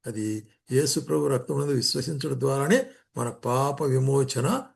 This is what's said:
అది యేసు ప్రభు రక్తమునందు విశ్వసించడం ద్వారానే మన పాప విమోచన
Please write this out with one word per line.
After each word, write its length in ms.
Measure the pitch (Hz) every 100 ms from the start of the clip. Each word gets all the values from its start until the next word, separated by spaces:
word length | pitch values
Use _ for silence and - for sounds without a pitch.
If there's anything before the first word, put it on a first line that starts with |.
| -
అది 400 | 107 107 107 - _ _
యేసు 280 | 127 147 156
ప్రభు 260 | 139 151 147
రక్తమునందు 460 | 127 - 143 143
విశ్వసించడం 680 | 131 - 139 135 147 147 131
ద్వారానే 460 | 135 139 143 247 262 - _ -
మన 120 | 120
పాప 540 | - 120 123 139 139
విమోచన 800 | 147 131 131 139 135 120 139 262 -